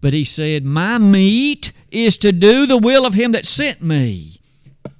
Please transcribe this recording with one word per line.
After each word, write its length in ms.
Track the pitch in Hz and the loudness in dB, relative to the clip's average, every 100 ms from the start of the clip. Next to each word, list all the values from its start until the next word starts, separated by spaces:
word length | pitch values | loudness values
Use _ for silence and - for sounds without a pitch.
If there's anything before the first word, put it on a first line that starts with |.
but 120 | 139 | -4
he 120 | 151 | -2
said, 400 | 139 - 156 151 | -4 -6 -6 -4
"My 340 | 135 151 190 240 | -4 -4 -2 2
meat 760 | 208 196 190 226 285 285 - - - | 4 4 4 2 -2 -6 -12 -18 -10
is 280 | 220 226 - | -2 -2 0
to 140 | 208 | 0
do 340 | 175 202 254 277 | 4 4 4 2
the 120 | 254 | 2
will 280 | 226 269 254 | 2 2 2
of 80 | |
him 180 | 196 240 | -2 -2
that 140 | 220 - | -2 -4
sent 360 | - 294 - | -4 -4 -6
me 580 | 160 151 123 92 78 - _ _ _ _ - _ | -4 -2 -2 -6 -12 -20 _ _ _ _ -20 _